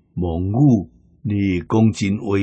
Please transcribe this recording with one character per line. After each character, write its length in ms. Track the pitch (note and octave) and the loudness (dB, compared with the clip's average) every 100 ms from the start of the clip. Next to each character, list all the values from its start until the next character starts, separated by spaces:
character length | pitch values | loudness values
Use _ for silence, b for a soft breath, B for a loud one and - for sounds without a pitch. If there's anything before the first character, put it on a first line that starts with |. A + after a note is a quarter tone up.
| _ | _
蒙 360 | - F2 E2 F#2+ | -6 -4 -4 -2
古， 400 | A2 D3 A2 E2+ _ _ _ | 2 4 4 0 _ _ _
你 380 | G#2 G2+ G2 F2+ | -6 -2 0 -2
讲 320 | D#2+ A2 A2 | -2 2 2
真 260 | G2+ G2+ G#2 | 2 -2 -4
话 180 | G#2+ G2+ | -2 -2